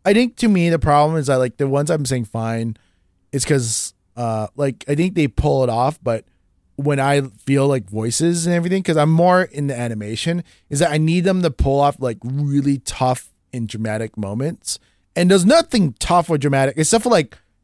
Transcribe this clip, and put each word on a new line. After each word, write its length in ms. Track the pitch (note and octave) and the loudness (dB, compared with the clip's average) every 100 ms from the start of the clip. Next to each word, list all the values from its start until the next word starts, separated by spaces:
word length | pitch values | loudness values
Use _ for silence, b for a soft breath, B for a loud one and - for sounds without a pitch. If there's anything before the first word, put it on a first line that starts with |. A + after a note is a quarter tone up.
| - | 2
I 80 | |
think 240 | G#3 B3 - | 2 2 0
to 100 | A#3 | 2
me 220 | F#3+ E3+ | 2 2
the 100 | E3 | 2
problem 380 | D#3 D3 D3+ D#3+ | 2 4 4 0
is 80 | C#3 | 0
that, 80 | C3 | 0
like, 220 | B2+ - | 0 -2
the 100 | C#3 | -2
ones 220 | C#3 D3 | 0 0
I'm 140 | D#3+ C3+ | -2 -2
saying 200 | C3 A2 | -4 -4
fine, 520 | A2+ A2+ A2+ A2+ A2 _ _ _ _ _ | -6 -4 -4 -6 -8 _ _ _ _ _
it's 100 | C#3 - | -6 0
'cause, 480 | C#3+ A#2 A2+ - _ _ - | 0 0 -6 -8 _ _ -8
uh, 320 | A#2 A2 G#2+ - | -4 -4 -6 -4
like, 300 | C#3+ A#2+ - | -6 -4 -6
I 80 | D3 | -2
think 200 | F3+ E3+ | -2 0
they 120 | C#3+ | -2
pull 360 | - D3 C#3 | 0 0 0
it 60 | B2+ | 0
off, 300 | A#2 C3 D#3+ | 0 -2 -2
but 220 | B2 A2+ - _ _ _ _ - | -4 -6 -6 _ _ _ _ -6
when 200 | C#3+ C#3 | -2 0
I 220 | C3+ C#3+ C3+ - - | 2 0 -2 -10 0
feel, 220 | C#3 C#3 | 2 2
like, 220 | C3+ F#2 | 0 -4
voices 560 | G#2+ A2+ A#2 E3 E3+ E3 | -6 -4 0 0 0 0
and 100 | F3 | 0
everything, 260 | E3+ F#3+ | 0 -2
'cause 140 | F3+ D#3 | 0 2
I'm 160 | D3+ | 4
more 300 | D#3+ F3+ F3+ | 4 4 4
in 240 | F#3 C#3+ C#3+ | 0 -4 -6
the 100 | B2 | -4
animation, 680 | A#2+ A2 G#2 A2+ E3 F3 - b b | -6 -6 -8 -6 -4 -4 -8 b b
is 100 | C#3+ | 0
that 120 | E3 | 0
I 60 | D3+ | 2
need 280 | D#3+ F3 F3+ | 2 2 2
them 160 | F#3 | 0
to 100 | F3 | -2
pull 280 | - C#3 C#3 | 0 0 2
off, 160 | C#3+ - | 0 0
like, 180 | B2+ A2+ | -6 -6
really 540 | A#2+ C3+ C#3+ C#3+ C#3 C#3 - | -8 -4 0 0 0 -2 -6
tough 440 | - B2+ B2+ - _ _ | -2 -2 -2 -8 _ _
and 160 | B2+ A2+ | -10 -8
dramatic 480 | G#2+ A2 G#2+ A2 - | -6 -6 -4 -6 -8
moments. 640 | G2 G#2+ C#3+ - - - _ _ _ - | -8 -4 -6 -8 -12 -12 _ _ _ 0
And 140 | F3+ | 4
there's 160 | G3 F3+ | 4 6
nothing 480 | D#4+ E4 A#3+ E3 - | 4 2 0 0 -2
tough 300 | - F3 F3 | 0 0 2
or 80 | D#3 | 0
dramatic 380 | C#3+ C3+ C3+ C#3+ | 0 0 0 0
except 260 | D#3 A#3 | 0 2
for, 60 | B3 | 2
like, 280 | G#3+ C3+ - _ _ | 0 0 -10 _ _